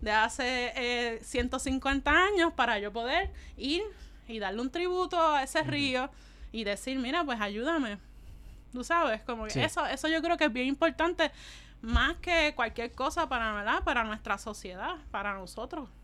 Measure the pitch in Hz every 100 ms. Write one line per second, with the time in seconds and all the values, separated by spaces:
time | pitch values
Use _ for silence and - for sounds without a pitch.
0 | 220 214 226 - 247 254 247 262 240 247
1 | 240 226 - 254 247 269 269 262 269 277
2 | 285 311 381 403 330 330 233 208 208 208
3 | 240 320 381 - - - 247 339 427 -
4 | - - - 226 196 208 254 339 359 359
5 | 370 349 330 294 262 320 - 294 277 254
6 | 277 - - - - 220 202 202 - 262
7 | 247 330 302 226 208 202 262 339 240 202
8 | - - - - - - - 247 240 339
9 | 294 220 - 226 214 226 302 359 285 262
10 | 311 320 330 339 302 233 254 277 330 -
11 | 330 349 302 - - - - - 226 233
12 | 262 - 359 330 302 277 226 226 233 -
13 | 269 330 285 254 220 208 208 320 349 247
14 | 220 214 - 196 226 208 190 180 254 339
15 | - 214 202 196 180 - 240 339 247 -